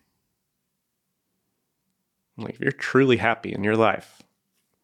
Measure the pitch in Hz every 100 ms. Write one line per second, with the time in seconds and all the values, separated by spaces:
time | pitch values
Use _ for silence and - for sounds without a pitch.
0 | _ _ _ _ _ _ _ _ _ _
1 | _ _ _ _ _ _ _ _ _ _
2 | _ _ _ - - - 135 139 - 127
3 | 135 117 110 113 98 101 101 110 110 -
4 | - - _ _ _ _ _ _